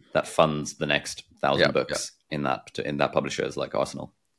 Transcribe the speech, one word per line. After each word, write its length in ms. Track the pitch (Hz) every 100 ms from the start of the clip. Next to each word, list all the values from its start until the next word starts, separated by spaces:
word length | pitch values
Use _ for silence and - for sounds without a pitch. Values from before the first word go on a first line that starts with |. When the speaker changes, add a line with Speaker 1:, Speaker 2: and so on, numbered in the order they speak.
| -
Speaker 1:
that 140 | 76 -
funds 460 | - 80 73 73 -
the 100 | 76
next 360 | 73 - - - _
thousand 280 | 69 71 76
Speaker 2:
Yeah, 40 |
Speaker 1:
books 400 | 67 65 73 - - _
Speaker 2:
yeah. 40 | 73
Speaker 1:
in 60 |
that, 360 | 71 62 - -
in 180 | 69 71
that 140 | 71
publisher's, 420 | 71 71 - 67 69
like, 180 | 64
arsenal, 380 | 53 - - - _ _